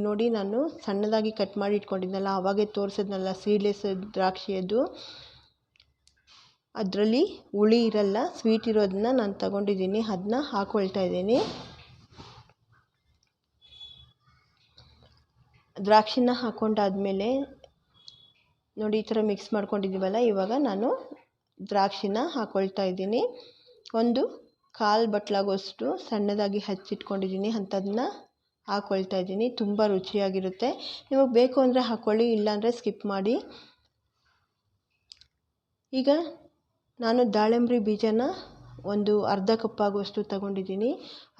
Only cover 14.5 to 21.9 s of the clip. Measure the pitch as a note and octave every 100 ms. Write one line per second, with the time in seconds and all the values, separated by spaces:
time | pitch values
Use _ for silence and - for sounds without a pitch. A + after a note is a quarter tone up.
14.5 | _ _ _ - _ _ _ _ _ _
15.5 | _ _ - G3 G#3+ G#3+ - B3 B3 B3
16.5 | - A3 G#3+ G3+ G3 G3 G3 G#3+ C4+ C#4
17.5 | - - _ _ _ - - _ _ _
18.5 | _ _ - G#3+ G#3+ G#3+ A3 G#3+ G3+ -
19.5 | G#3+ G3+ G3+ F#3+ F#3+ F#3+ G#3+ A#3+ G3 F#3+
20.5 | B3+ C4+ G3 B3 C5 - - _ _ _
21.5 | - F#3+ G3+ G3